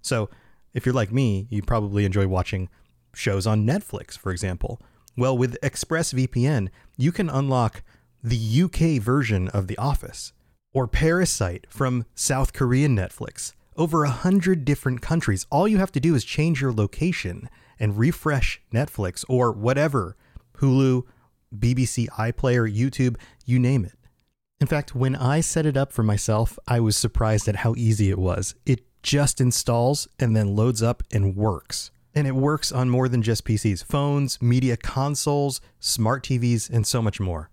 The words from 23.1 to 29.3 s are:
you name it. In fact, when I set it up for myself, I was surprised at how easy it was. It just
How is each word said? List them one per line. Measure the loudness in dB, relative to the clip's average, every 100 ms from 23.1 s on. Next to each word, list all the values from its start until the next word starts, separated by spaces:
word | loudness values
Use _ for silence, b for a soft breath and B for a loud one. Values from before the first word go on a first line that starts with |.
| -2 B B
you | -2 2
name | 2 0
it. | -2 _ _ _ _ _ _ _
In | 0
fact, | 0 -2 -2
when | -2
I | 0 0 2
set | 0 0
it | 0 0
up | -2
for | 0
myself, | 2 2 2 0 0 -4 -2
I | 2
was | 2 2
surprised | 0 0 2 2 0
at | 0
how | 0 2
easy | 0 2 2
it | 2
was. | -2 -2 -6 -6 -2
It | -2 _ _
just | -2 2 2